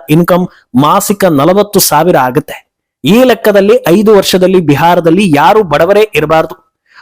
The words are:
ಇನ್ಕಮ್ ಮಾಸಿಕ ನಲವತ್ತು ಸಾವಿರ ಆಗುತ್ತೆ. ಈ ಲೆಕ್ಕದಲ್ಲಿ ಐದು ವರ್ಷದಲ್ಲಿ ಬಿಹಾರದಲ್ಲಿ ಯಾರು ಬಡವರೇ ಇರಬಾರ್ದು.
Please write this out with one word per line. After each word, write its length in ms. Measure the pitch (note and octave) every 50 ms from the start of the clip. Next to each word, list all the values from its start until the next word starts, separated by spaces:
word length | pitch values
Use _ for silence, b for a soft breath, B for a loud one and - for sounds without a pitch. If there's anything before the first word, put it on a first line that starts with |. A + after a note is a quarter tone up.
| - -
ಇನ್ಕಮ್ 360 | D3+ E3 F3 - - F3+ F3+ b b b b b -
ಮಾಸಿಕ 500 | C3 C#3 D3 F3 G3+ - - - - G3
ನಲವತ್ತು 560 | F#3 D#3+ C#3 C#3 E3+ F#3 G3+ G#3 G#3 - G3
ಸಾವಿರ 360 | - - - D3 D#3+ F3+ F3
ಆಗುತ್ತೆ. 540 | D3 B2+ B2+ B2 D3+ - - - - - _ _ _ _ _ _ _ -
ಈ 200 | C3+ G3 A#3+ B3+
ಲೆಕ್ಕದಲ್ಲಿ 600 | B3+ A3+ - - A3 G3+ G3+ F#3+ G3+ A#3 B3+ - -
ಐದು 280 | E3+ G#3 G#3+ G#3+ A3
ವರ್ಷದಲ್ಲಿ 440 | G3 F#3+ - - F#3 F3+ F3+ F#3+ F#3
ಬಿಹಾರದಲ್ಲಿ 720 | E3+ C#3+ C#3+ C3 D#3+ E3 F3+ F3 E3 - D#3+ F#3+ G#3+ F#3 C#3+
ಯಾರು 260 | C#3+ D3+ F3 G#3 G#3+ G#3+
ಬಡವರೇ 480 | E3 D3 D3 E3 F3 G3+ G#3 G#3+ G#3+ -
ಇರಬಾರ್ದು. 600 | D3 D#3 D3+ D#3+ D#3+ D#3+ E3 - - _ _ _ _ b b b b